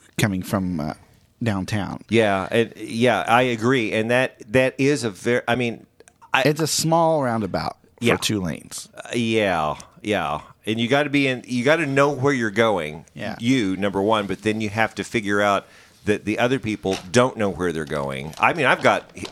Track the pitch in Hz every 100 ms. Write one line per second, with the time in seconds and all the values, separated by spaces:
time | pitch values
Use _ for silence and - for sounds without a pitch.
0 | - - 113 92 92 101 92 85 76 -
1 | - _ _ _ 113 98 90 107 82 65
2 | - 110 107 98 92 113 113 - 107 113
3 | 120 104 - 120 127 117 113 131 107 104
4 | 110 123 131 - 110 123 131 - 135 147
5 | 117 90 120 120 - 120 120 107 - _
6 | - _ - 127 143 151 156 - 156 165
7 | 160 160 127 113 98 85 78 - _ _
8 | 117 98 - 107 90 57 - - - -
9 | - 123 113 110 101 85 78 69 - -
10 | 107 101 76 76 - - - 110 117 139
11 | 147 143 135 127 - 123 120 165 147 139
12 | 143 139 139 135 110 101 113 95 76 80
13 | - 143 104 - 117 131 98 92 101 98
14 | 101 110 101 95 110 107 107 107 110 -
15 | 95 123 101 101 104 98 - - - _
16 | - 104 101 104 120 131 110 104 95 95
17 | 92 117 127 113 101 87 90 80 76 73
18 | 69 67 73 - 110 165 131 170 127 101
19 | - - 95